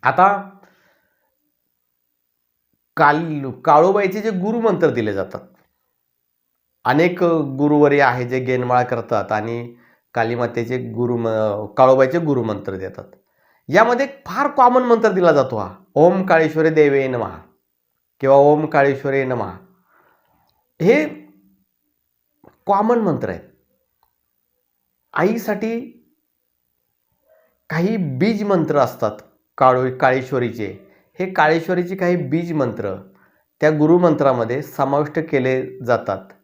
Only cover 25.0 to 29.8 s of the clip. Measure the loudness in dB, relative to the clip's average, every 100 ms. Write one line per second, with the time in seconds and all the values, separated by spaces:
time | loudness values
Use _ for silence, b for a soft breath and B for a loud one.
25 | _ -2 -2 -2 -4 -6 -6 -6 -10 -20
26 | _ _ _ _ _ _ _ _ _ _
27 | _ _ _ _ _ _ _ -4 -2 -2
28 | -4 -2 -2 -2 -2 0 0 0 0 -2
29 | -6 -6 -20 _ _ 2 2 4